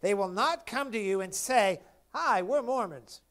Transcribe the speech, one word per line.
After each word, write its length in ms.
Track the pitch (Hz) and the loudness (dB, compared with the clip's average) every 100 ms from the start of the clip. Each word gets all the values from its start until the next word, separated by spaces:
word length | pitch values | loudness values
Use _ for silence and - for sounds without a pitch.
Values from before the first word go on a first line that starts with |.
They 140 | 185 202 | 0 0
will 140 | 190 | 0
not 360 | 185 277 330 - | 0 0 0 -4
come 260 | 247 277 | -4 -4
to 60 | 220 | -2
you 220 | 196 190 | -2 -2
and 100 | 185 185 | -2 -6
say, 440 | - 254 202 180 - _ _ | 2 4 4 2 -6 _ _
"Hi, 300 | 285 320 208 | -4 2 2
we're 220 | 185 285 | 2 0
Mormons." 580 | 240 262 208 143 113 - _ | 0 -2 -2 -6 -16 -20 _